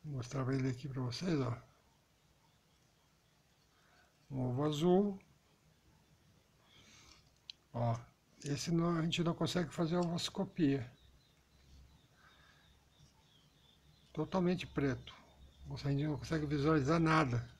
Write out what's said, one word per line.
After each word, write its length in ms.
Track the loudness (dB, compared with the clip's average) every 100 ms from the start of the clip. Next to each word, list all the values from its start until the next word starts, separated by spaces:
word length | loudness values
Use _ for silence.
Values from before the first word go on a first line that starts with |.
Vou 140 | -8 -8
mostrar 360 | -6 -4 0
ele 160 | 0 0
aqui 200 | -4 -8
pra 120 | -6
vocês, 400 | -6 -4 -2 0
ó. 160 | -2 -6 -12 _ _ _ _ _ _ _ _ _ _ _ _ _ _ _ _ _ _ _ _ _ _ -20 _ _ _
Um 180 | -4 -2
ovo 160 | 0
azul. 540 | -2 2 4 6 4 -2 -16 _ _ _ _ _ _ _ _ _ _ _ _ _ _ -20 -20 -20 -20 -20 _ _ -20 -20 _
Ó, 240 | -4 -2 -2 -8 _ _ _
esse 280 | -6 -4 0
não, 240 | 0 2 0
a 40 |
gente 200 | 0 0
não 120 | 0
consegue 380 | 0 -2 -2 -4
fazer 240 | -2 0 0
ovoscopia. 920 | 0 -2 -4 -4 -6 0 2 2 -4 -14 -20 -20 _ _ _ _ -20 -20 -20 -20 _ _ -20 -20 -20 -20 -20 -20 _ _ -20 _ _ -20 -20 _ -20 _ -20 -20 -12
Totalmente 540 | -8 -2 2 2 0 -2
preto. 480 | 0 0 0 -8 -20 -20 -20 -20 -20 -12
A 60 | -6 -2
gente 140 | 0
não 140 | 0 -4
consegue 280 | -2 -2 0
visualizar 520 | 2 4 4 4 4
nada. 500 | 6 6 4 0 -4